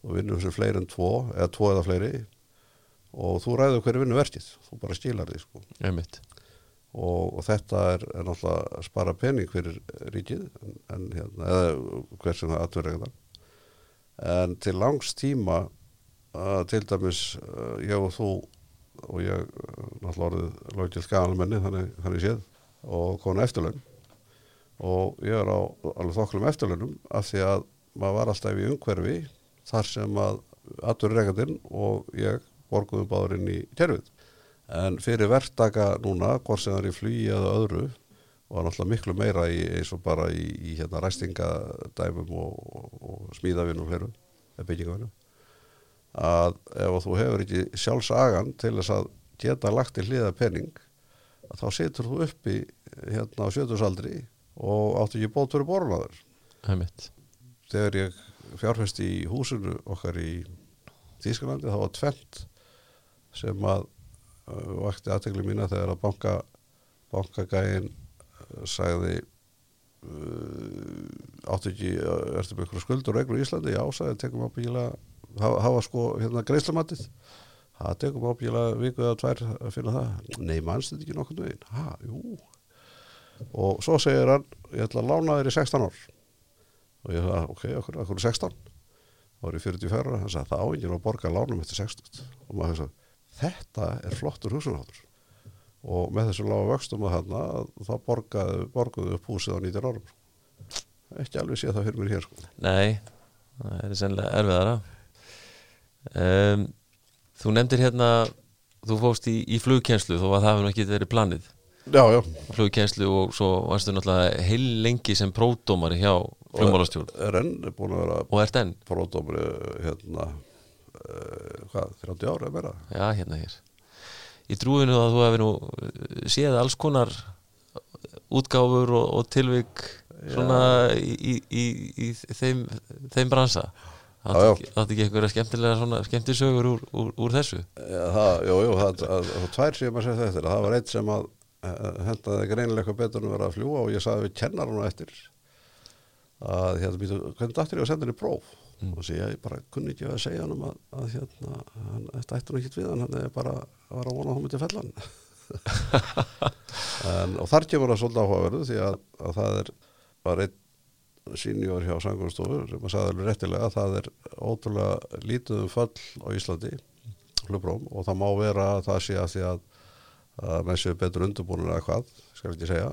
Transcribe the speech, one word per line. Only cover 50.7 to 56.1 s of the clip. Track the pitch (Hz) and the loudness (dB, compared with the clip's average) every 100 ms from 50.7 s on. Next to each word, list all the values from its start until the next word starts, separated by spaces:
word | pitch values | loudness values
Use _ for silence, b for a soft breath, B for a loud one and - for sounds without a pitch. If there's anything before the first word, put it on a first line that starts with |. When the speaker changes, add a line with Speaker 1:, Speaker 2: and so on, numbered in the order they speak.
| - _ _ b b b b | -12 _ _ b b b b
Speaker 1:
að | - - | -20 -6
þá | - | -4
situr | - 160 - 117 | -2 -4 -2 -6
þú | 143 | -2
uppi, | 160 - 113 101 - _ - - | -4 -4 -4 -4 -6 _ -20 -16
hérna, | - 107 110 - 104 | -6 -4 -4 -4 -2
á | |
sjötugsaldri | 117 131 110 104 95 104 190 123 _ _ - | -2 -2 0 0 0 -6 -10 -12 _ _ -8
og | - 104 107 95 | -2 2 2 2
átt | 107 113 | 0 0
ekki | 107 | -2
bót | 143 135 | 0 0
fyrir | 147 143 | 0 0
borun | 190 160 | 0 0
á | 85 | -2
þér. | - | -4